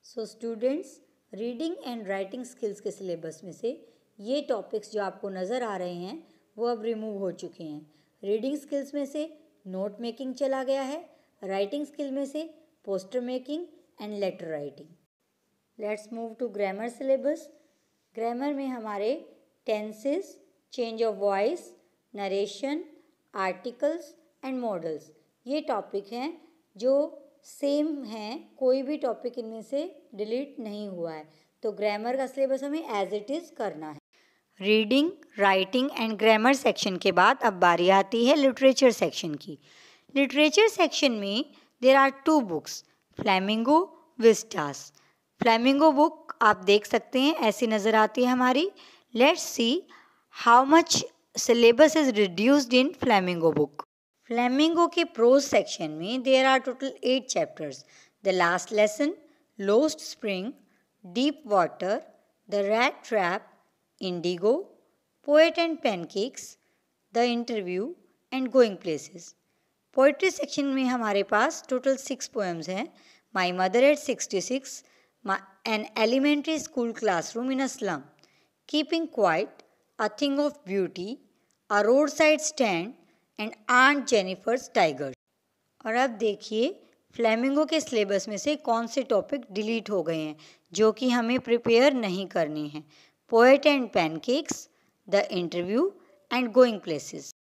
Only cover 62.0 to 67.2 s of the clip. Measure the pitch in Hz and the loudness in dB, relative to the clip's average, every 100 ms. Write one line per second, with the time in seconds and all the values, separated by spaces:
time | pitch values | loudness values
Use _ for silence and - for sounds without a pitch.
62 | - _ _ _ _ 202 196 220 262 - | -6 _ _ _ _ -2 0 2 0 -2
63 | - 220 175 190 - _ _ _ _ _ | -4 -2 0 -2 -8 _ _ _ _ _
64 | 190 175 170 180 196 285 403 _ _ _ | -8 -4 -4 -2 0 0 -4 _ _ _
65 | _ _ - 294 330 339 339 311 262 190 | _ _ 2 6 6 2 -4 -2 -4 -4
66 | 165 - 233 - - - _ _ _ _ | -8 -6 -6 -8 -20 -20 _ _ _ _
67 | _ 233 | _ 0